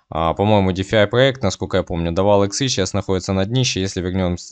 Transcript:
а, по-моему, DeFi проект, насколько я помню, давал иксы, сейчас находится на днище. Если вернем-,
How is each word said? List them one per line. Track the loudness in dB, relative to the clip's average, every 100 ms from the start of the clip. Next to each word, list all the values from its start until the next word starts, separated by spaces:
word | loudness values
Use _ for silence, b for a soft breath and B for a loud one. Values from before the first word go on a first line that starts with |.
| b
а, | -2 0
по-моему, | 2 2 4 2
DeFi | 0 0 2 2
проект, | 2 2 0
насколько | -4 -4 -4 -2
я |
помню, | -2 -2 -2
давал | 0 4 4
иксы, | 2 0 -2
сейчас | -2 -2
находится | -2 -2 -2 0
на | -2 0
днище. | 0 0 -2
Если | -4 -4
вернем-, | -4 0 0 -2 -6